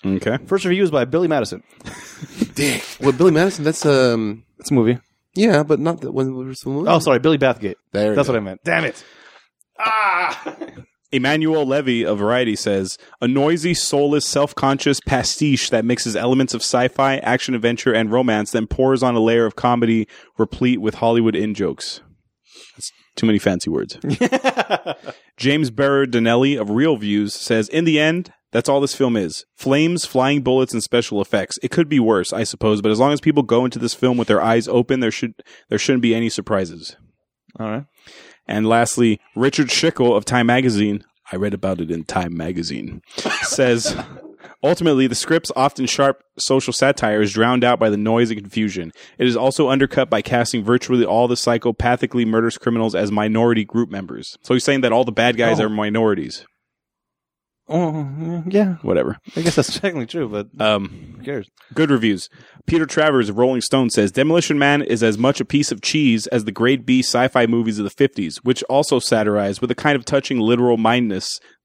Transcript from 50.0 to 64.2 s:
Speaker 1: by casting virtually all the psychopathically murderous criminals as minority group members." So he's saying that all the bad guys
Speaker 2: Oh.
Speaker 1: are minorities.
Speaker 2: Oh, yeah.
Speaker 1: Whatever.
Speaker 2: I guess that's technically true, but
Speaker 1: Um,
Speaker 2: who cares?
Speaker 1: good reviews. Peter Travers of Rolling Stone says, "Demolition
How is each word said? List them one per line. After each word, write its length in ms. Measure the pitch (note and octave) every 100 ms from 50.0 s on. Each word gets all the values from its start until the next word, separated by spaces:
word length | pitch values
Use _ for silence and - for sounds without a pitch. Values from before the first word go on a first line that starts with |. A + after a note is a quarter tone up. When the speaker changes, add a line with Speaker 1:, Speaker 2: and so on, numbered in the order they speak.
| C3
Speaker 1:
by 120 | G#2+
casting 420 | - B2 A#2+ A#2+
virtually 400 | G#2 B2 - B2+
all 240 | A2+ A2 A#2+
the 80 | A#2+
psychopathically 880 | - A#2 A#2+ A2 A#2+ B2 B2+ B2 A2+
murderous 320 | A2+ A#2 -
criminals 380 | - A#2 A2+ F#2
as 160 | G2+
minority 520 | G#2 G#2+ A2 A#2+ A#2
group 280 | G2+ A2+ A#2
members." 440 | G2 F2 A#1+ - -
So 120 | -
he's 100 | C3
saying 160 | - C#3
that 100 | B2+
all 140 | A2+
the 80 | A#2+
bad 240 | A2+ A#2+ A#2
guys 240 | A#2 A2
Speaker 2:
Oh. 60 | G#2+
Speaker 1:
are 20 |
minorities. 760 | G#2+ G#2 A2 A2 G2 C#2+ - - _ _ _ _ _ _ _ _ _ _ _ -
Speaker 2:
Oh, 760 | D#3+ E3+ D#3 C#3 C#3+ E3 E3+ E3
yeah. 260 | G3 G3+ E3+
Speaker 1:
Whatever. 360 | - F2 B1+ - - -
Speaker 2:
I 40 |
guess 140 | E3+
that's 240 | D#3+ C3+ -
technically 280 | G3 E3 A2+
true, 220 | E3+ B2+
but 200 | G#2 G#2 -
Speaker 1:
Um, 540 | G#2+ G#2 F#2+ - - -
Speaker 2:
who 60 |
cares? 240 | - C#3 G2 _ _
Speaker 1:
good 160 | C3+ D#3
reviews. 360 | C3+ A2 F#2+ - - - - -
Peter 180 | E3 D#3
Travers 420 | - D#3 C3+ G#2
of 80 | G#2
Rolling 220 | B2+ B2+
Stone 280 | - C3+ B2+
says, 200 | - G#2
"Demolition 460 | B2